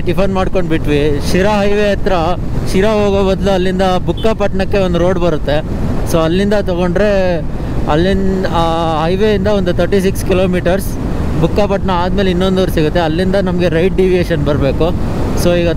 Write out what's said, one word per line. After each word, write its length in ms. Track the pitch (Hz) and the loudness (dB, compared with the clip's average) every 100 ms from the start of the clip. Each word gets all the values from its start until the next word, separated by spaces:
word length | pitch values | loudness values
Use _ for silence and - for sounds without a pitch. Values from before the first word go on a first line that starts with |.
| 175 | 0
ಟಿಫನ್ 260 | 165 196 190 | 0 0 0
ಮಾಡ್ಕೊಂಡು 320 | 185 196 170 | 0 0 0
ಬಿಟ್ವಿ. 300 | 160 147 147 151 143 - | 0 0 0 0 0 0
ಶಿರಾ 200 | 180 196 208 | 2 2 2
ಹೈವೇ 240 | 202 208 208 | 2 2 0
ಹತ್ರ, 220 | 196 208 185 160 175 - - - | 0 0 0 0 -2 -2 -2 0
ಶಿರಾ 220 | 190 208 208 | 2 2 2
ಹೋಗೋ 200 | 208 196 190 | 2 2 0
ಬದಲು 240 | 185 190 190 | 0 0 0
ಅಲ್ಲಿಂದ 280 | 185 185 190 180 160 | 0 0 0 0 0
ಬುಕ್ಕಾಪಟ್ಟಣಕ್ಕೆ 720 | 170 220 208 202 185 185 202 185 | 0 0 0 0 0 0 0 0
ಒಂದು 120 | 170 | 2
ರೋಡ್ 160 | 175 185 175 | 0 2 0
ಬರುತ್ತೆ. 320 | 151 - 147 156 - - - - | 0 0 -2 -2 -4 -2 -2 0
So 60 | 165 160 | 0 0
ಅಲ್ಲಿಂದ 280 | 175 202 208 190 | 0 0 0 0
ತಗೊಂಡ್ರೆ 400 | 175 180 175 208 196 185 170 143 - - - - | -2 0 0 0 2 0 0 -4 -6 -4 -2 0
ಅಲ್ಲಿಂದ, 540 | 151 180 196 190 190 180 165 | 0 2 0 0 0 -2 0
ಆ 20 | 165 165 165 156 | 0 0 -2 -2
ಹೈವೇಯಿಂದ 460 | 160 185 214 202 190 202 | 0 0 0 0 0 0
ಒಂದು 120 | 180 165 | 0 0
ತರ್ಟಿ 200 | 175 196 185 | 0 0 0
ಸಿಕ್ಸ್ 180 | 196 - | -2 -2
ಕಿಲೋಮೀಟರ್ಸ್ 600 | 185 185 180 170 196 - - - - - 151 | 0 0 0 0 -2 -2 -6 -4 -4 -2 0
ಬುಕ್ಕಾಪಟ್ಟಣ 480 | 160 - 202 196 190 180 | 0 0 0 0 -2 -2
ಆದ್ಮೇಲೆ 280 | 180 190 190 175 | 0 0 0 0
ಇನ್ನೊಂದು 260 | 190 185 | 0 0
ಊರು 100 | 180 180 | 0 0
ಸಿಗುತ್ತೆ. 240 | 151 165 160 | 0 0 0
ಅಲ್ಲಿಂದ 300 | 160 185 196 190 | 0 0 0 0
ನಮಗೆ 200 | 175 175 160 | 0 0 2
ರೈಟ್ 180 | 190 175 | 0 2
ಡಿವಿಯೇಷನ್ 420 | 190 180 170 165 143 | 2 2 0 -2 0
ಬರಬೇಕು. 380 | 143 135 120 160 180 - - - - | 0 0 0 0 0 -2 -2 -2 0
So 60 | 175 175 | 0 2
ಈಗ 80 | 170 | 0